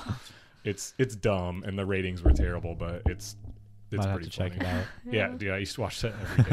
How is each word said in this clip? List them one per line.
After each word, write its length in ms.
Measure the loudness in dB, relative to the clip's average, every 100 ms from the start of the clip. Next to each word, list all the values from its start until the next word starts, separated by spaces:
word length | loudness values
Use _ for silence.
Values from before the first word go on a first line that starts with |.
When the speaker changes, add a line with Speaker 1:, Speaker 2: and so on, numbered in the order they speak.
| -2 -8
Speaker 1:
<laughs> 460 | -8 -20 -20 -8
Speaker 2:
it's, 300 | -6 -4 -6 -2
it's 180 | -2 0
dumb, 480 | 2 2 0 -4 -4
and 120 | -2
the 80 | 0
ratings 360 | 0 0 4
were 80 | 6
terrible, 440 | 8 6 0 -4 -4
but 260 | -4 -2 -2
it's, 280 | -2 -6 -12 -14 -14 -18 -20 -6
it's 60 | 0
Speaker 3:
Might 60 | 0
have 100 | 0
Speaker 2:
pretty 140 | -4
Speaker 3:
to 80 | -2
check 160 | -2
Speaker 2:
funny. 120 | 0 0
Speaker 3:
it 40 |
out. 140 | 0 -2 -8 -2
Speaker 2:
Yeah, 60 | 0 0
Speaker 1:
Yeah. 60 | 0
Speaker 2:
dude, 140 | -2
I 60 | 0
used 180 | -2 -2
to 60 |
watch 200 | -4 -2
that 120 | -4 -4
every 220 | 2 4 6